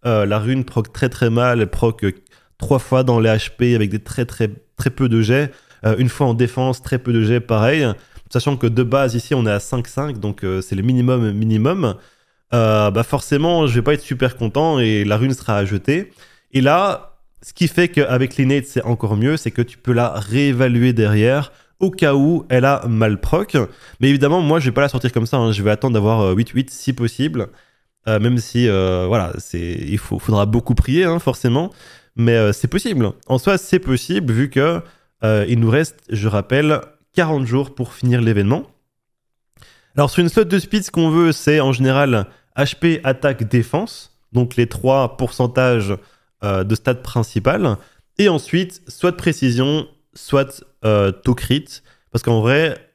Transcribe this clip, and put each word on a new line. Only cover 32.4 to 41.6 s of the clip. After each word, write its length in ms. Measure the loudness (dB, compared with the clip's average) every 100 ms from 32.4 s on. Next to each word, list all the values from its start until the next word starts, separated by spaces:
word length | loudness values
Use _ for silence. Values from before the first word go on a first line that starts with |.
| 2
c'est 160 | 0 -2
possible. 420 | -2 -2 0 -2 -4 -4
En 120 | -2
soi, 180 | 2 0
c'est 220 | 0 -2
possible, 520 | 0 -4 -2 -4 0
vu 180 | 0 0
que, 300 | 2 0 0 -8 _ _ _ 0
euh, 200 | 0 2
il 100 | 2
nous 100 | 2
reste, 280 | 2 0 -6 _
je 200 | -4 -2
rappelle, 500 | -2 0 0 2 0 -4 _ _
quarante 320 | -2 0 0 0
jours 300 | -2 -2 -6
pour 180 | -10
finir 280 | -4 0 2
l'événement. 420 | 2 2 2 0 -4 _ _ _ _ _ _ _ _ _ -20 _ _ 0
Alors, 120 | 0
sur 140 | 2
une 60 | 2
slot 160 | 2 2
de 140 | 0
speed, 260 | 0 -4 -4
ce 60 |
qu'on 180 | 0 2
veut, 240 | 4 2
c'est 260 | 2 2
en 140 | 2